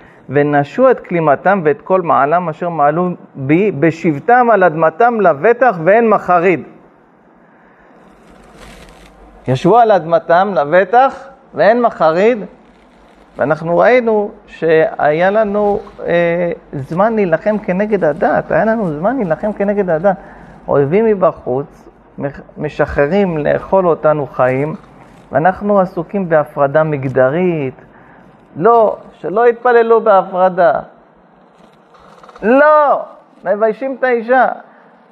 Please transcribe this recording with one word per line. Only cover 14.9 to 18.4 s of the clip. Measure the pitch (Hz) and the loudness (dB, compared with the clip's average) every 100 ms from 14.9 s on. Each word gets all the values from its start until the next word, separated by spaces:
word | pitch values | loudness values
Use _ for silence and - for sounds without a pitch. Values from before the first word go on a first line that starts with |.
| - 143 156 185 | 0 -2 0 0
לנו, | 208 214 208 208 202 - - - | 0 -2 -2 -2 -4 -8 -12 -4
אה, | 170 170 170 175 - - | -2 0 -2 -4 -8 -12
זמן | 147 131 160 220 | -12 -8 -2 -2
להילחם | 220 190 160 208 214 | 0 -2 -2 -2 -4
כנגד | - 180 214 202 | -4 -4 -2 -2
הדת, | 160 156 277 - | -2 -2 -2 -2